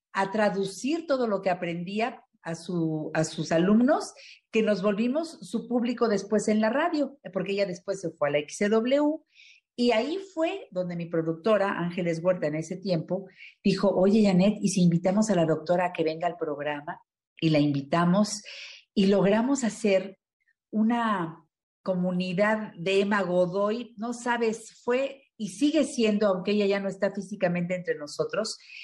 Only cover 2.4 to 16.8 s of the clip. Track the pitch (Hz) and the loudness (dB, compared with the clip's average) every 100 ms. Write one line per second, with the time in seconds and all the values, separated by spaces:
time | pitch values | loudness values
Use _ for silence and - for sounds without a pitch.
2.4 | 165 165 - 175 160 156 151 165 160 - | -10 -10 -6 -2 -2 -2 -4 -2 -2 -4
3.4 | 151 165 185 220 254 381 - - - - | -2 2 4 4 4 2 -2 -14 -20 -20
4.4 | _ 220 208 196 208 202 247 294 330 - | _ 0 0 2 0 0 0 -2 -4 -8
5.4 | - 226 - 240 233 240 233 202 - 214 | -8 -6 -2 -2 0 0 0 0 0 0
6.4 | 214 214 220 269 349 302 269 - 185 185 | 2 2 2 0 0 0 -2 -6 -10 -6
7.4 | 185 196 190 175 - 190 165 - 147 147 | -4 -2 -2 -4 -8 -6 -6 -4 -2 0
8.4 | 147 - 208 226 247 277 294 311 _ _ | -2 -2 0 2 2 2 2 -2 _ _
9.4 | - - _ - 240 220 277 381 392 320 | -20 -20 _ -2 2 2 0 -4 -6 -4
10.4 | 330 392 - 180 175 170 170 165 160 165 | -2 -4 -8 -6 -6 -6 -4 -2 -2 -2
11.4 | 220 208 196 - 175 180 170 165 180 180 | 2 2 2 -2 -4 -2 -2 0 0 0
12.4 | 151 151 160 180 196 170 151 190 - - | -2 -4 -6 -6 -2 -2 -2 -6 -8 -18
13.4 | - _ 202 185 196 180 190 220 202 180 | -20 _ 0 2 2 4 4 6 6 6
14.4 | 202 214 190 190 175 165 185 202 214 180 | 4 2 0 4 4 4 2 2 2 2
15.4 | 160 156 - 175 180 175 156 160 175 170 | 2 0 0 0 0 0 -2 -2 -4 -4
16.4 | 151 147 147 147 | -6 -4 -4 -6